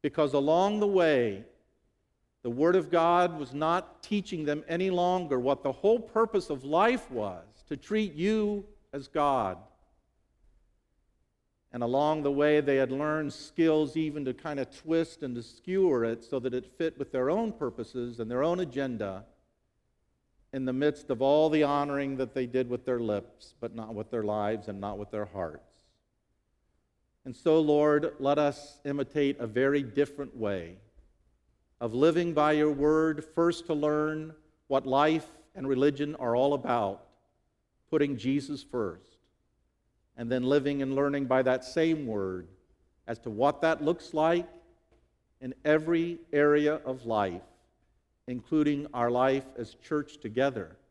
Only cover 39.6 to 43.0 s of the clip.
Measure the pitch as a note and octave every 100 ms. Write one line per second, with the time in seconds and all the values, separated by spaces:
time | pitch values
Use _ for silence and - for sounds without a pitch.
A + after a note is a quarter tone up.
39.6 | _ _ _ _ _ - A#2 B2+ B2+ C#3+
40.6 | C#3 C#3+ C3+ C3+ C#3+ C#3+ C3+ B2+ C3 B2+
41.6 | - - E3 D#3+ C3+ G#2+ F#2+ F#2 F2 -
42.6 | _ _ _ _